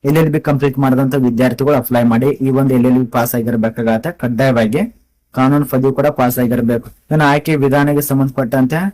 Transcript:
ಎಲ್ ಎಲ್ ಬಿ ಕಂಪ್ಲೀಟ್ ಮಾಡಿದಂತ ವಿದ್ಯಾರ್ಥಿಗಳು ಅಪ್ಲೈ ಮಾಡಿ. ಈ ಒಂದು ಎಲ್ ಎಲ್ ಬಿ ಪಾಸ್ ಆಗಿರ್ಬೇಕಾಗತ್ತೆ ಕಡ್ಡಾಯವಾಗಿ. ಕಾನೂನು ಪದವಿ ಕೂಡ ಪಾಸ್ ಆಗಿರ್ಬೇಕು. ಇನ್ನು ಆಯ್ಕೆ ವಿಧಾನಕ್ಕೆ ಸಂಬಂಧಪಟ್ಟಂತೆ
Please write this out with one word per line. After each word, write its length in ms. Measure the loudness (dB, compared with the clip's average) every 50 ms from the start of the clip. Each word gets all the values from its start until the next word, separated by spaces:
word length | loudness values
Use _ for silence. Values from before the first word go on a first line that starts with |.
| 0
ಎಲ್ 140 | 0 2 2
ಎಲ್ 100 | 2 2 0
ಬಿ 60 | -2 -2
ಕಂಪ್ಲೀಟ್ 280 | -2 -2 0 0 -2 0 0
ಮಾಡಿದಂತ 340 | 0 0 2 2 0 0 0 0 0
ವಿದ್ಯಾರ್ಥಿಗಳು 500 | 0 2 2 0 0 0 0 0 0 0 0
ಅಪ್ಲೈ 220 | 0 0 0 2 2 2
ಮಾಡಿ. 160 | 2 2 0 0 -2 0 -2
ಈ 40 | 0 0 2
ಒಂದು 120 | 2 2 2
ಎಲ್ 100 | 2 2 2
ಎಲ್ 80 | 2 2
ಬಿ 80 | 0 0 -2
ಪಾಸ್ 160 | -2 -2 -2 -2
ಆಗಿರ್ಬೇಕಾಗತ್ತೆ 720 | -4 -2 -2 -2 0 -2 -2 -2 -2 -2 -2 -2 -2 -2 -6 -8 _
ಕಡ್ಡಾಯವಾಗಿ. 600 | -6 -4 -2 0 0 2 2 2 0 0 0 -2 -4 -4 -8 _ _ _ _ _ _ _ -4
ಕಾನೂನು 280 | 0 0 2 2 2 0 0
ಪದವಿ 200 | -2 0 0 0 0
ಕೂಡ 100 | 2 0 0 0 0
ಪಾಸ್ 180 | 0 0 0 0 -2
ಆಗಿರ್ಬೇಕು. 440 | 0 0 0 0 0 -2 -2 -4 -10 -20 _ _ _ 0
ಇನ್ನು 120 | 2 2 2
ಆಯ್ಕೆ 240 | 2 0 0 -2 0 0 0
ವಿಧಾನಕ್ಕೆ 400 | 2 2 2 2 2 0 0 0 0
ಸಂಬಂಧಪಟ್ಟಂತೆ 680 | 0 0 0 0 -2 -4 -4 -2 0 0 0 0 0 -2 -4 -4